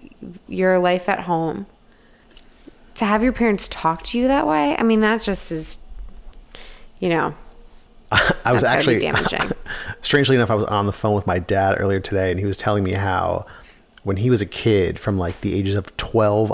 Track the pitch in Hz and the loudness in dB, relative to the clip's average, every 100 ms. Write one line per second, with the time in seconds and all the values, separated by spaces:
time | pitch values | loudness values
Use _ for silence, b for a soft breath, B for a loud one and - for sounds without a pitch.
0 | - - - 175 - 185 185 185 180 185 | -20 -18 -18 -18 -10 0 4 4 4 2
1 | 185 190 175 165 165 202 196 _ _ b | 0 -2 0 0 0 -4 -10 _ _ b
2 | b b b b b b b b - - | b b b b b b b b -16 -4
3 | 214 214 247 240 233 196 - - 160 165 | 0 2 2 2 2 2 -2 -2 -2 -2
4 | - 240 254 277 302 311 294 - 226 220 | -4 0 2 2 2 2 2 2 2 4
5 | 214 226 220 196 - 160 156 - - - | 4 2 -2 -4 -6 -8 -6 -10 -12 -14
6 | - - - - - B B B B - | -14 -14 -18 -20 -20 B B B B -4
7 | 185 165 151 151 - - - - - - | 0 0 0 -4 -16 -20 -20 -20 -20 -20
8 | - - - - 120 120 117 131 139 113 | 0 2 2 0 2 2 4 2 2 2
9 | 78 71 - - - - - - - - | 0 -2 -2 -4 -4 -6 -8 -12 -12 -10
10 | - 143 131 131 113 107 107 104 101 - | 0 2 4 4 4 2 0 0 0 0
11 | 110 104 95 90 87 98 95 95 98 98 | 0 0 0 -2 0 2 2 2 0 0
12 | - 98 92 90 101 95 - 104 95 95 | -2 0 0 0 -2 -2 0 0 0 0
13 | 98 92 87 87 - B B B B - | 0 0 -2 -4 -6 B B B B -12
14 | 98 95 123 120 98 - 117 104 87 90 | -4 -2 2 2 0 -2 2 2 2 -2
15 | - 95 87 - 107 92 98 101 95 - | -2 -2 -2 -4 -4 -2 0 -2 -4 -8
16 | - 113 107 104 110 | -2 2 4 2 0